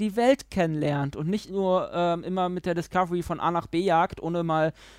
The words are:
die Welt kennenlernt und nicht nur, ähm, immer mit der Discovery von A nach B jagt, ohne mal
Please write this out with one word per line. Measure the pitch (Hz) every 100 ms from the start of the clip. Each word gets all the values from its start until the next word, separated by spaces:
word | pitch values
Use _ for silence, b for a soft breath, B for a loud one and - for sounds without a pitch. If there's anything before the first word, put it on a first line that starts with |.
die | 214 202
Welt | 240 277 -
kennenlernt | 196 165 156 147 143 139
und | 139 156
nicht | 208 -
nur, | 190 190 185 143
ähm, | 170 175 170
immer | 170 185 180
mit | 180 185
der |
Discovery | 170 165 185 175 175
von | 170 165
A | 156
nach | 170 -
B | 165
jagt, | 165 165 185 -
ohne | 165 170
mal | 165 160 156 B B